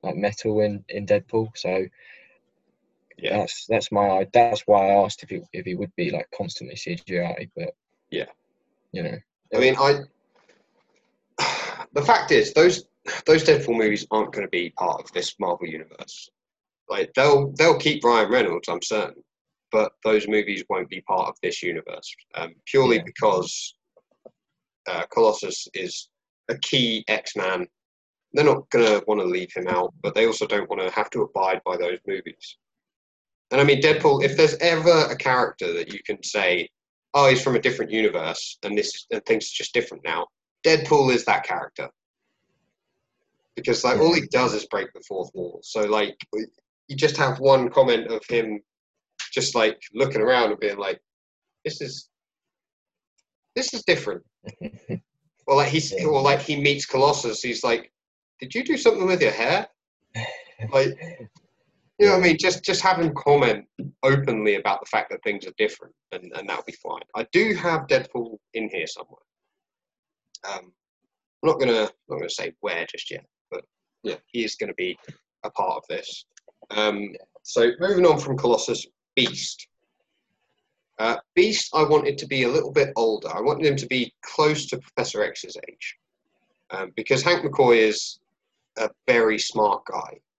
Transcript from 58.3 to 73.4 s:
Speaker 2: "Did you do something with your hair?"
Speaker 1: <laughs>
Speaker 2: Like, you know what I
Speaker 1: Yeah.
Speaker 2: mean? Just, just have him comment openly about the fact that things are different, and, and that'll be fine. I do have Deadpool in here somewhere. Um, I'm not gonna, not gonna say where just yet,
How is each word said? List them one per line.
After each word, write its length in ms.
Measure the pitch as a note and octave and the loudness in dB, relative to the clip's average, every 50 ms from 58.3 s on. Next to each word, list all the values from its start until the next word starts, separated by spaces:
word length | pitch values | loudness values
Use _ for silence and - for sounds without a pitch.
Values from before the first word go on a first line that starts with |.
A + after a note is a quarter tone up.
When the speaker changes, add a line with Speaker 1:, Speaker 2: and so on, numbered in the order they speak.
| _ _ | _ _
Speaker 2:
"Did 160 | C3 C3 - | -14 -8 -6
you 80 | A#3 C4 | -4 -2
do 140 | - D#4+ B3+ | -2 -2 2
something 280 | - A#3 G#3+ G3 F#3 | 4 4 4 4 4
with 160 | F#3+ F#3 F3 | 2 2 4
your 100 | C#3+ A2 | 2 2
hair?" 360 | - - A2+ C3 E3 G3+ A#3+ - _ _ _ _ _ _ _ _ - | 2 2 0 0 0 0 -2 -4 _ _ _ _ _ _ _ _ -10
Speaker 1:
<laughs> 560 | A#2 A2+ - - - - - _ - A2+ A2 | -10 -10 -10 -10 -14 -18 -20 _ -12 -6 0
Speaker 2:
Like, 160 | - C3+ C3+ C#3 C#3 - - E3 - - A#2+ - _ _ _ _ _ _ _ _ _ _ _ _ _ - | 2 2 2 2 0 -6 -12 -18 -18 -18 -20 -20 _ _ _ _ _ _ _ _ _ _ _ _ _ 4
you 60 | G#3 | 6
know 80 | G3+ F#3+ | 6 6
what 0 | |
I 40 | F#3 | 6
Speaker 1:
Yeah. 120 | F3+ F3 | 6 6
Speaker 2:
mean? 60 | D#3+ D#3+ | 4 4
Just, 240 | F3 F#3 F3+ - - | 2 0 -2 -2 -2
just 160 | - F#3 - | -4 -2 0
have 160 | - F#3+ F#3 E3 | 2 2 2 2
him 160 | E3+ D#3 C#3 | 2 -2 -2
comment 540 | - - C#3+ D3 C#3+ C3 A#2 G#2+ G#2 - _ _ - - - - _ - | 0 4 4 6 6 6 4 2 0 -4 _ _ -14 -14 -14 -8 _ 2
openly 520 | C3+ C#3 C#3 C#3 C3+ A#2 A2 G#2+ G#2+ G2+ | 2 2 2 2 0 -2 0 2 2 2
about 240 | G2 - G2+ G2 G2 | 2 0 -2 -2 -2
the 60 | - | -4
fact 240 | - - A2 - - | -4 -4 -4 -4 -4
that 100 | G#2 F#2+ | -8 -8
things 240 | - A2 G#2 G2 F#2+ | -6 -6 -6 -6 -8
are 60 | F#2+ F2 - | -12 -4 -2
different, 360 | G#2+ F#2 - - - - _ _ _ _ F#2+ | -2 -2 -2 -6 -18 -20 _ _ _ _ -14
and, 180 | F2+ F2+ F2+ - - | -14 -14 -14 -14 -12
and 100 | G2 - | -10 -8
that'll 160 | E2+ - - | -8 -8 -10
be 80 | - - - | -12 -16 -14
fine. 200 | - - E2 E2+ - - - | -12 -12 -12 -12 -12 -12 -10
I 140 | - - - - | -10 -6 -2 0
do 200 | F3+ G#3+ A3 G#3 | 0 2 2 0
have 320 | E3 - F3 E3 D#3 C#3 C3+ | -2 -2 -2 -2 -2 0 0
Deadpool 500 | C#3+ B2+ B2+ - - B2 A#2 A#2 A2 G#2 _ _ - | 0 0 0 -2 -8 -8 -8 -8 -12 -16 _ _ -10
in 160 | A2+ A2 G#2 | -8 -8 -8
here 180 | - F#2 D#2+ - | -6 -8 -8 -8
somewhere. 380 | - - - - _ _ _ _ _ _ _ _ _ _ _ _ _ _ _ _ _ _ _ _ _ _ _ _ - - - - | -10 -14 -16 -20 _ _ _ _ _ _ _ _ _ _ _ _ _ _ _ _ _ _ _ _ _ _ _ _ -20 -18 -14 -14
Um, 220 | G3 G3 F3+ _ _ _ _ _ _ _ _ _ _ _ _ _ _ _ - | -14 -14 -14 _ _ _ _ _ _ _ _ _ _ _ _ _ _ _ 0
I'm 60 | D#3 | 0
not 100 | - - | 0 2
gonna, 320 | C3+ B2 A2+ A2+ G#2+ G#2 - _ _ - | 2 2 2 2 0 -2 -4 _ _ -12
not 120 | - D2 | -10 -8
gonna 100 | D#2+ F2 | -8 -8
say 240 | - - F#2 F2 E2 _ | -8 -8 -10 -10 -10 _
where 240 | - G2+ F2 E2+ E2 - | -8 -6 -4 -4 -6 -8
just 220 | - - - - | -10 -12 -12 -12
yet, 140 | - - - _ _ _ | -12 -14 -16 _ _ _